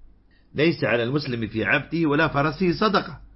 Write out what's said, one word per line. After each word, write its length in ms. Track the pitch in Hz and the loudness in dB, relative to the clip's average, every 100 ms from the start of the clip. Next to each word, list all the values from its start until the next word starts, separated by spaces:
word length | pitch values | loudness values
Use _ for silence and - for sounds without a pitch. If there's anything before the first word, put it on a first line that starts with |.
| - - _ _ _ 123 | -20 -20 _ _ _ 0
"ليس 280 | 165 - | 2 2
على 200 | 107 117 | 0 0
المسلم 440 | 117 147 139 117 107 | 0 -2 -2 -4 -4
في 160 | 107 | -2
عبده 420 | 101 139 135 160 156 | 0 0 -2 -2 0
ولا 220 | 147 156 | 2 2
فرسه 440 | 147 151 147 180 | 2 -2 0 0
صدقة"، 460 | 156 214 196 - - - | 2 2 2 -2 -14 -20